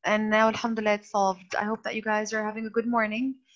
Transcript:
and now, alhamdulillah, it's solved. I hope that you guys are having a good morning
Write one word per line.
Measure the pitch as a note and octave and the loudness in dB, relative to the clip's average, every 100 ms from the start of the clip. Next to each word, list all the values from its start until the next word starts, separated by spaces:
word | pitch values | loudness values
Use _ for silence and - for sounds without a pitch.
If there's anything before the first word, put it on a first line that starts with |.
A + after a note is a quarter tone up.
and | - G#3+ G#3+ | 2 0 2
now, | G#3+ A3 | 4 4
alhamdulillah, | A3 A#3 A3 G#3+ G#3 | 2 -2 0 0 0
it's | - | 0
solved. | G#3 F#3+ F#3 F#3 - | 0 2 0 -4 -2
I | |
hope | G#3 A3 | -2 -4
that | - A3 | -6 -6
you | |
guys | A3 G#3+ G#3+ | -2 -2 -2
are | A3 | -4
having | G#3+ G#3+ A3 | -4 -6 -4
a | |
good | A3 A#3 | -4 0
morning | A#3 G#3+ A3 C4 C4 _ | 0 0 -2 -4 -6 _